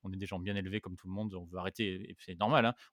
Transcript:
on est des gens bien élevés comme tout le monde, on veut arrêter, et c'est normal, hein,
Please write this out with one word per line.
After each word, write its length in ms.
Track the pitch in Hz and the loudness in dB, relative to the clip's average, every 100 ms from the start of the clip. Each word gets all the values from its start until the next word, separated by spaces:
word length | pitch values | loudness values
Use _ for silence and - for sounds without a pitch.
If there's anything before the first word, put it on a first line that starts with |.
on 80 | 95 | -8
est 40 | 95 | -6
des 120 | 98 | -4
gens 120 | 95 | -2
bien 160 | 95 101 | 0 -2
élevés 240 | 92 104 | 0 -2
comme 160 | 95 90 | -4 -8
tout 120 | 92 | -6
le 60 | |
monde, 200 | 98 107 | -4 -4
on 120 | 92 85 | -6 -8
veut 120 | 92 | -4
arrêter, 520 | 92 - 104 92 107 | -4 0 -2 -2 -8
et 60 | - | -14
c'est 200 | - 85 | -12 0
normal, 280 | 107 147 113 | 6 6 6
hein, 60 | - - | 2 -8